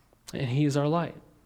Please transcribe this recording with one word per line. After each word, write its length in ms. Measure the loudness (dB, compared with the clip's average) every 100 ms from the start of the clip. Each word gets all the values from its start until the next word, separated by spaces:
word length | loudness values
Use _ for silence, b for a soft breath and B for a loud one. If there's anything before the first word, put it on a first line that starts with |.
| _ _ -10
And 140 | -6 -2
he 180 | 2 2
is 100 | 2
our 100 | 2
light. 280 | 0 -2 -8 -20 -20